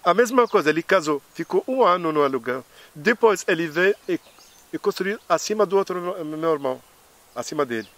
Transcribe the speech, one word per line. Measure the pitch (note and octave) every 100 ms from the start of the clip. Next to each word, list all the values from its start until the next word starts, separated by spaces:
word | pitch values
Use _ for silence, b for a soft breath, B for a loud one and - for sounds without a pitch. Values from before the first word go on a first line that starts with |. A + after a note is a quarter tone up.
A | -
mesma | F3+ A#3+ B3+ A#3
coisa, | G#3 D3+
ele | D#3
casou, | - F#3+ D3+ D3 _
ficou | - E3 F3+ -
um | C4
ano | G#3+ F3+ E3+
no | D3+
aluguel. | C#3+ C3 A2+ C3 - B B -
Depois | D3+ A#3 A3+ F#3+ -
ele | F3 E3+
veio | D3 F#3+ G3+ -
e, | F3 - - - - _
e | D#3+
construiu | G3+ F#3+ F#3+ G#3 _
acima | E3 - G#3+ G3
do | G3
outro, | F#3+ F3+ F3 F#3+ D#3
meu | D#3 E3
irmão, | D#3 C#3 B2+ - _ _ _ _ -
acima | B2 D#3 C#3
dele. | A#2 G#2